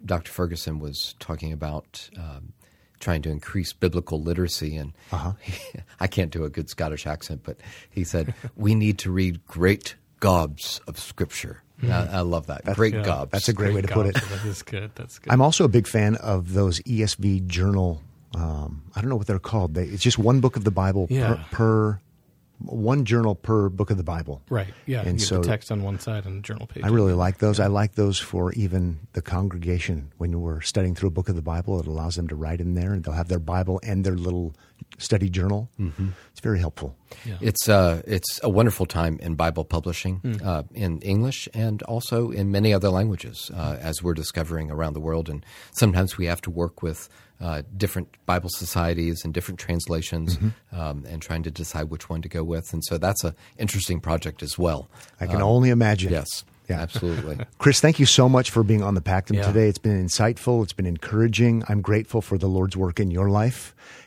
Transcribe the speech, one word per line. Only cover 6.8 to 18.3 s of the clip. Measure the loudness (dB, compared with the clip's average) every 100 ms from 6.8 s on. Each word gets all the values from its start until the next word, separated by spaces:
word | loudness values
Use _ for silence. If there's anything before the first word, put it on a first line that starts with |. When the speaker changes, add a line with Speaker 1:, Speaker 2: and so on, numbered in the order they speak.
| -6 -4 -6
Speaker 1:
accent, | -8 -8 -10
but | -10 -14 -14 -20 -10
he | -6
said, | -2 -2 -4 -6
<laughs> | -10 -2
We | 2
need | 4 4 0
to | 0
read | 0 0 -2 -8
great | 2 4 4 0 -16 _ 0 4
gobs | 4 2 -4 -10 -10 -10
of | -12
Scripture. | -10 -8 -6 -6 -12 -14 _ -6
Speaker 3:
Mm. | 0
Speaker 1:
I, | 0 0 -2
I |
love | 0 -2 -4
that. | -8
Speaker 2:
That's | -4 2
Speaker 1:
Great | 2
Speaker 3:
Yeah. | 2
Speaker 1:
gobs. | -2 -2 -2
Speaker 2:
That's | -2 0
a |
great | 0 2
Speaker 3:
Great |
Speaker 2:
way | 2
to | 0
put | 2 2
Speaker 3:
gobs. | 0
Speaker 2:
it. | -4
Speaker 3:
That | -6 -6
is | -8
good. | -8 -10 -10
That's | -14 -16 -8
good. | 2
Speaker 2:
I'm | 4
also | 6 6
a | 6
big | 4 4
fan | 2 2 2
of | 0 -2 0
those | 0 2 0 -2
E | 0
S | 0 0
V | 0 0
journal, | 0 0 2 2 0 -2 -10 -20 -10